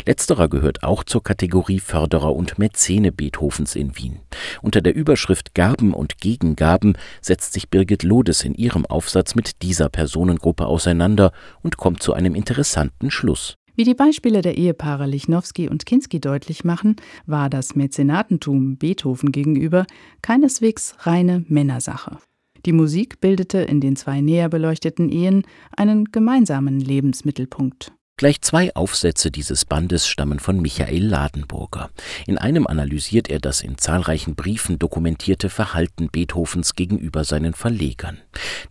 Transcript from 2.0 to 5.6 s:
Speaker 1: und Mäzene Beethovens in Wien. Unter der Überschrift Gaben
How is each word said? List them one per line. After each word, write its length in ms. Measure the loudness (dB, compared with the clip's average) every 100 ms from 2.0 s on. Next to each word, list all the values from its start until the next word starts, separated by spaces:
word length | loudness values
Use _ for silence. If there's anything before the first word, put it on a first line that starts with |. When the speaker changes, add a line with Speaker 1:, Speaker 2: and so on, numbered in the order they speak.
| 0 2 2 0
Speaker 1:
und 240 | -2 0
Mäzene 540 | 0 0 0 2 2
Beethovens 640 | 0 -4 -4 -4 -2 -4 -4
in 200 | -6 -6
Wien. 220 | -10 -10 -14 -14 -12 -6
Unter 200 | 0 2
der 120 | 4
Überschrift 600 | 4 4 2 2 0 0
Gaben 380 | 2